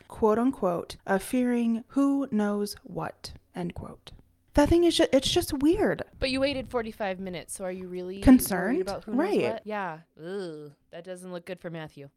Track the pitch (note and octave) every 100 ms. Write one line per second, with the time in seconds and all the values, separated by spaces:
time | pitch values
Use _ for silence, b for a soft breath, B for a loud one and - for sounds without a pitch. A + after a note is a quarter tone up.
0 | - - A3 G#3+ B3 - F#3 E3+ - -
1 | - F#3+ - B3+ B3 A#3+ A#3 A3+ - C#4
2 | C#4 C#4 C4+ G#3+ G#3 G#3 G#3 - - F3
3 | D#3+ - - - _ A#3+ F3 - - -
4 | - - _ _ _ - D4 E4+ E4+ D#4+
5 | - C4 - F4 E4+ C#4 D4 G#4 C#4 E3
6 | - - C4 C4 C#4 C4 A3 B3 A3 -
7 | G3+ F#3 F#3+ E3+ - - F#3 F#3 F3+ F3+
8 | F3+ G3 C4+ B3+ - F#3 F#3 D4+ F#4+ F#4+
9 | - B3 F#4 D4+ D#3+ A3 G#3 G#3 F#3 D#3+
10 | - - E3 G3+ F3+ D3+ D3 C#3+ _ E3+
11 | F3+ F3+ F#3 F3+ E3+ F3+ F3 D#3+ D#3 -
12 | C#3